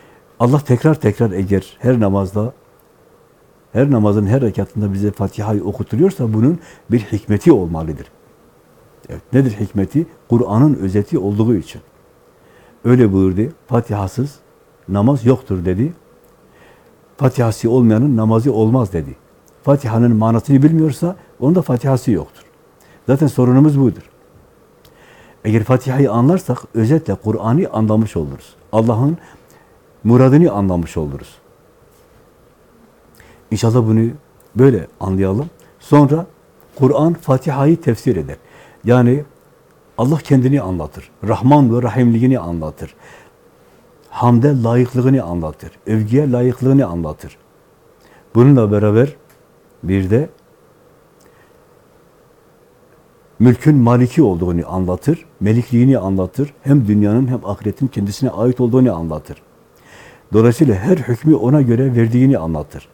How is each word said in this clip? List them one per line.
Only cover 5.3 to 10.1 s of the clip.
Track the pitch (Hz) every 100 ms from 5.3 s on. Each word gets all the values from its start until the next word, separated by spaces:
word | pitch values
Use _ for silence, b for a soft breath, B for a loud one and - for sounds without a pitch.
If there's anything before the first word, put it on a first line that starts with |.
| - 107 104
okuturuyorsa | 87 - 101 110 190 185 117
bunun | 107 127 170 B B -
bir | 117
hikmeti | 101 101 - 104 170
olmalıdır. | 123 87 80 80 73 73 _ _ _ _ _ _ _ _ _ -
Evet, | - _
nedir | 131 131 104
hikmeti? | 107 101 95 147 165